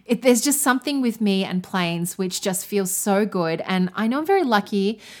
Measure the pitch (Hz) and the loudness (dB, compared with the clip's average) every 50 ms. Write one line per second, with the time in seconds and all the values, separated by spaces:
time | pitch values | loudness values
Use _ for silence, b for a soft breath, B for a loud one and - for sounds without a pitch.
0 | B - 240 240 - 262 247 226 - 285 277 - - 269 247 262 - 302 285 277 | B -2 -2 2 4 4 4 4 4 0 0 2 2 2 2 0 0 -2 -2 0
1 | 254 233 214 - 220 202 196 190 190 - 180 185 180 - - 185 175 170 170 170 | 0 0 0 0 2 2 2 2 0 -2 -2 -4 -4 -4 -2 -2 -2 0 -2 -2
2 | 175 175 - - 190 180 - - - 202 180 185 - - 208 202 190 185 - - | -4 -4 -4 -4 -4 -4 -4 -4 -4 -4 -4 -4 -4 -2 -2 -2 -2 -2 -2 -2
3 | - 208 196 196 220 208 196 185 170 160 165 165 - - 190 185 185 180 - - | 0 2 2 2 2 0 0 0 0 0 -2 -2 -2 -2 0 0 0 0 -2 -2
4 | 214 226 254 294 320 349 392 392 339 247 220 202 202 - 214 196 196 202 226 208 | -2 -2 0 -2 0 2 2 2 4 4 2 2 2 0 0 0 0 0 -2 -4
5 | B B B B | B B B B